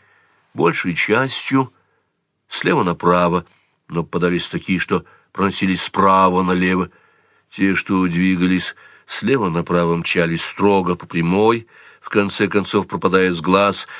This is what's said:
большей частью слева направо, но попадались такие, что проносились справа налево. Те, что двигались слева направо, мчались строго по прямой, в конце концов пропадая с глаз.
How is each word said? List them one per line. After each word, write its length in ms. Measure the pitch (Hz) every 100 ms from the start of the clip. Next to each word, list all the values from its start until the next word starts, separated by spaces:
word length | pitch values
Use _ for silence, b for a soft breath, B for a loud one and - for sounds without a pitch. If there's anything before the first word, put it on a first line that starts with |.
| b b b b b
большей 420 | - 82 - 92 80
частью 800 | - 110 131 - - 135 127 _ _ _ _ _ _ _ _
слева 360 | - - 156
направо, 640 | 92 82 87 90 87 87 - b b b -
но 160 | 82
попадались 440 | 78 87 87 87 -
такие, 320 | 87 - 90
что 240 | - 92 - b b
проносились 500 | - 98 - 95 90
справа 640 | - - 98 95 95 90
налево. 460 | 92 90 92 90 90 b b b b b b
Те, 260 | - 98 92
что 320 | - 95 90
двигались 680 | 85 92 87 90 90 - - B B B
слева 440 | - 104 135 95
направо, 480 | 82 82 87 85 85
мчались 460 | 82 90 82 82
строго 520 | - - 101 98 87 87
по 100 | -
прямой, 640 | 87 85 95 110 117 - B B B
в 80 | -
конце 380 | 107 98 - 98
концов 400 | 101 95 104 90
пропадая 440 | 90 92 95 92
с 100 | 85
глаз. 460 | 80 95 101 92 -